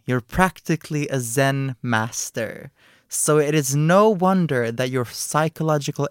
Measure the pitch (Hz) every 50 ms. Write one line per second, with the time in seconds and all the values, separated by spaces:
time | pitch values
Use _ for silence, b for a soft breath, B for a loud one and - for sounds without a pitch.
0 | _ - 127 127 - - - - 185 185 - - - - 165 151 - - 156 147
1 | 147 - 139 131 120 113 113 139 135 135 135 139 135 135 127 - - 123 117 110
2 | 110 117 - - - - - 123 113 92 - - - 139 _ b b b b b
3 | b b - - - - 151 151 147 147 151 156 139 127 139 147 151 160 175 196
4 | 214 220 214 170 185 185 190 190 175 147 143 123 117 113 117 117 127 131 127 131
5 | 120 - - - - - - 151 156 160 - - 160 156 151 147 139 - 143 -
6 | 143 -